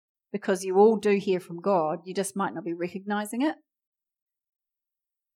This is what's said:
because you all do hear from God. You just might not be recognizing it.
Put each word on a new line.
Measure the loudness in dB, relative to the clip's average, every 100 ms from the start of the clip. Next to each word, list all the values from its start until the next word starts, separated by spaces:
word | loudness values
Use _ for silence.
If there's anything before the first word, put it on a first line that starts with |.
| _ _ _
because | -6 -2 -2 2
you | 6
all | 6 6
do | 2 2
hear | 2 -2
from | -4 -6
God. | 0 2 2 -2
You | -6
just | -6 -4 -4
might | -4
not | -4 -8
be |
recognizing | -6 -6 -6 -6 -4 -4 -2
it. | -2 -4 _ _ _ _ _ _ _ _ _ _ _ _ _ _ _ _ _